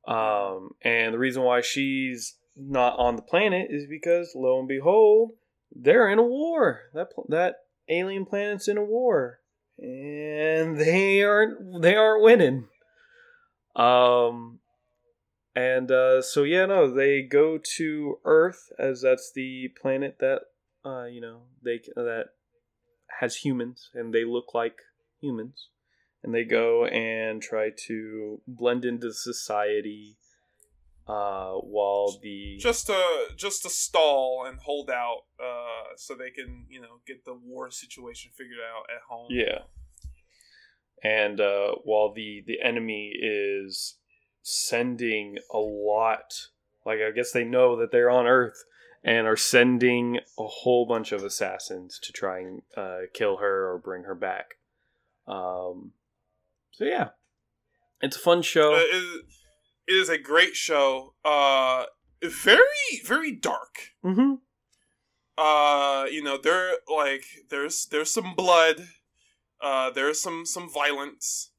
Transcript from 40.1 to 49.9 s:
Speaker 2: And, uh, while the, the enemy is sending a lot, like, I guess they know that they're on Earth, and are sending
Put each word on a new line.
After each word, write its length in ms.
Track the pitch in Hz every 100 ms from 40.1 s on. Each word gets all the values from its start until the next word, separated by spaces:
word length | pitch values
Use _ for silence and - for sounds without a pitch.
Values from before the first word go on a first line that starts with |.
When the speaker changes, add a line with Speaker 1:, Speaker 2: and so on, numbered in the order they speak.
| - _ _ _ _ _ _ _ _
Speaker 2:
And, 380 | 110 110 104 101
uh, 360 | 101 101 101 104
while 280 | - 107 107
the, 300 | 107 107 104 107
the 140 | 113
enemy 500 | 127 117 113 107 104 104
is 760 | 113 104 101 101 98 92 - - _ _ _ _
sending 960 | - - - 120 123 120 120 107 104 101 -
a 60 | 110
lot, 880 | 107 104 104 107 113 110 - - - _ _ _
like, 140 | - 110
I 100 | 110
guess 180 | 110 123
they 120 | 127
know 320 | 117 127 127 120
that 120 | 117
they're 180 | 123 120
on 160 | 123 120
Earth, 380 | 127 120 - - _ _ _
and 220 | - 113 110
are 100 | 110
sending 800 | - 127 123 123 123